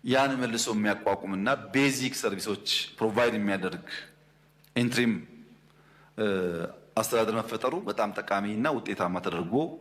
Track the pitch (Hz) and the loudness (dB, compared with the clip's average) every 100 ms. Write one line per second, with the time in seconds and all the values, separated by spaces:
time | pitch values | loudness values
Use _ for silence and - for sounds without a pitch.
0 | 127 131 135 131 123 113 120 110 104 101 | 2 2 4 0 -2 -2 0 0 0 0
1 | - 98 98 98 104 139 104 135 139 127 | 0 -2 -2 -2 0 -2 0 2 2 2
2 | 127 - 113 98 101 98 - - - - | -4 -2 -2 -2 -4 -4 -2 -2 -4 0
3 | 110 107 120 110 104 98 92 85 - - | 2 4 4 4 0 0 -2 -6 -10 -12
4 | - - _ _ _ _ - - 120 120 | -14 -20 _ _ _ _ -6 0 2 4
5 | 120 98 - - - - _ _ - - | 4 2 -4 -20 -20 -20 _ _ -20 -20
6 | - - 107 95 90 85 82 - - - | -18 -2 0 2 0 -2 -6 -8 -6 -2
7 | 110 117 110 113 110 113 127 165 101 104 | 2 2 2 0 -2 -2 -2 -2 -4 0
8 | 107 101 - 98 101 107 139 131 - 101 | -2 -2 -2 0 0 0 0 -2 -4 -2
9 | 90 90 90 85 85 117 165 - | 0 0 -2 -4 0 0 0 -6